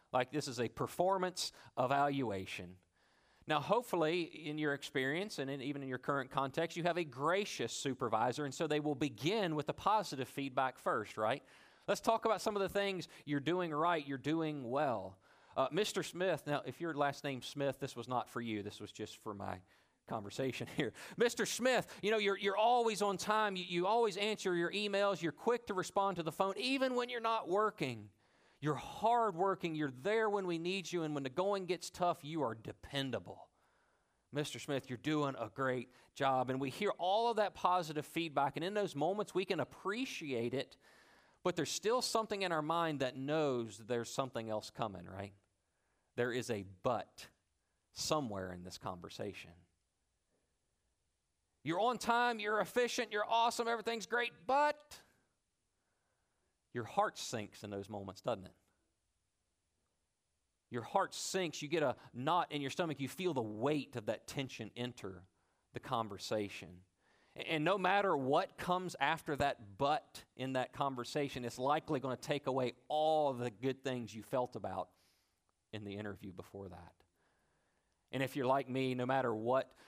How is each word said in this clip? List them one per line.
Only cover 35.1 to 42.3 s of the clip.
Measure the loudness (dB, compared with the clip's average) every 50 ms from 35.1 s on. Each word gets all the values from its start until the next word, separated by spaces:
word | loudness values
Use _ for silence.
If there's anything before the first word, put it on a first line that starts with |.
| 2 2 2 0 -2
a | -4 -6 -6
great | -4 -2 0 0 0 0 -4 -8 -14 -20 -20 _ _
job. | 0 2 4 4 4 2 2
And | 0 0
we | -2 -2
hear | -2 0 0 0 0
all | 0 2 2 4 4 4 4
of | 4
that | 2 2 2 0
positive | 0 2 4 4 4 2 0 -4 -4 -6
feedback. | -4 -2 -2 -2 0 2 2 2 2 2
And | -2 -2
in | -2 0
those | 0 0 0 0
moments, | 0 2 2 2 0 -2 -2 -2
we | -2 0
can | 0 0 0
appreciate | -2 -2 -6 -6 -4 -4 -2 -2 -4 -6 -6 -6 -4 -2 0 0 0 0 0
it. | -2 -4 -6 -10 -20 _ -20 -20 -20 -20 -20 -20 -20 -20 _ _ _ -2
But | 0 2
there's | 2 0 0
still | -2 0 2 2 2 2
something | 2 2 2 2 2 0